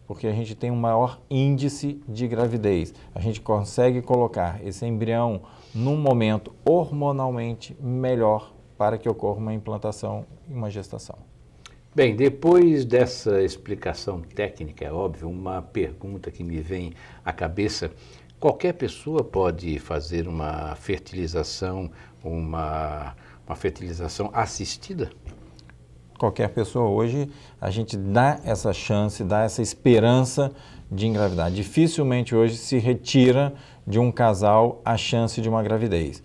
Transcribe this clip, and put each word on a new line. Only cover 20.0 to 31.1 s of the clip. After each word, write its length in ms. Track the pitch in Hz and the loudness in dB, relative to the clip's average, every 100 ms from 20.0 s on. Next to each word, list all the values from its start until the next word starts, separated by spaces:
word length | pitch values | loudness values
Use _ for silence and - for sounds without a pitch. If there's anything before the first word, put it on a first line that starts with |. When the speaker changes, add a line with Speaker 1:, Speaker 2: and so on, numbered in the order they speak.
| 78 85 85 | -4 -6 -4
Speaker 2:
uma 480 | 80 76 78 78 78 | -6 -6 -6 -8 -10
fertilização, 1120 | - 95 - 92 82 85 - - 92 92 90 - - - | -6 -8 -6 -8 -6 -4 -6 -6 -6 -6 -8 -12 -20 -14
uma, 920 | 78 82 80 80 78 78 76 76 71 - - - - | -8 -6 -4 -4 -4 -4 -6 -6 -10 -14 -20 -20 -14
uma 100 | 87 | -6
fertilização 720 | 101 - 87 85 82 - 104 | -6 -6 -10 -8 -8 -6 -4
assistida? 760 | 120 107 - 98 - - 180 - - - - - - - - - - - - | -2 -4 -6 -10 -10 -12 -8 -8 -10 -18 -18 -20 -20 -20 -20 -20 -20 -20 -2
Speaker 1:
Qualquer 320 | 110 - 104 | -2 0 -2
pessoa 380 | - 104 123 113 | -2 -2 0 2
hoje, 400 | 104 117 135 143 143 - - | 2 0 0 -4 -8 -20 -8
a 100 | 95 | -4
gente 260 | 101 107 101 | -4 -4 -4
dá 420 | 98 107 135 147 | 0 4 4 2
essa 280 | - 107 110 | -2 -2 0
chance, 520 | 90 - 104 104 - | -2 0 0 0 -2
dá 180 | 95 104 | 0 2
essa 180 | 110 - | 2 0
esperança 920 | 107 - 131 113 113 127 123 - 135 - - - - | -4 2 6 8 8 4 4 0 -2 -4 -18 -20 -10
de 180 | 98 | -4
engravidar. 420 | 113 | 0